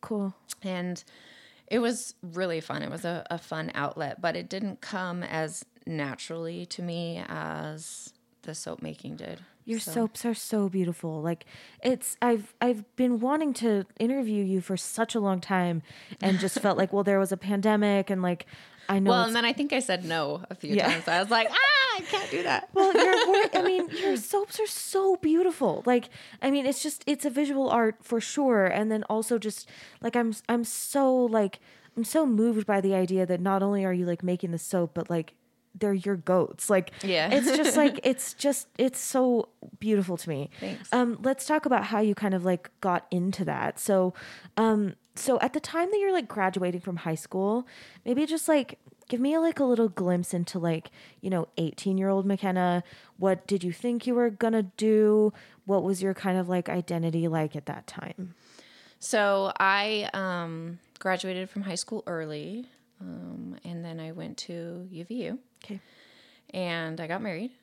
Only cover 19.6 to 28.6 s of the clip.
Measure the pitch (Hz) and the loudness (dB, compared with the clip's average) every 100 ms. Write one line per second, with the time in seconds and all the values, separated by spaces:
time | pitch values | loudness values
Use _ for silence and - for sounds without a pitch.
19.6 | 285 - 247 180 175 165 147 147 180 185 | 0 -2 0 -2 -2 -2 -2 -4 -8 -12
20.6 | 147 202 - 214 165 170 202 226 226 480 | -2 2 2 2 2 0 4 2 2 4
21.6 | 539 587 539 415 339 403 392 - 349 - | 4 6 4 0 -2 -4 -2 -4 0 0
22.6 | - 381 392 403 480 440 440 392 427 381 | 0 4 6 6 6 4 4 4 4 2
23.6 | 359 370 349 320 381 247 208 403 403 - | 2 2 -2 -2 0 0 0 -2 -2 -4
24.6 | 427 - - 392 381 370 311 320 370 320 | -4 -4 -4 0 2 2 4 4 4 2
25.6 | 240 156 - 247 240 - - - 269 285 | 0 0 2 2 0 -18 -20 -4 0 2
26.6 | 262 277 311 294 - 285 294 247 285 269 | 0 -2 -4 -6 -2 -2 0 0 0 2
27.6 | 262 233 226 220 - 233 220 - 269 226 | 2 4 2 0 -4 -4 -2 0 4 4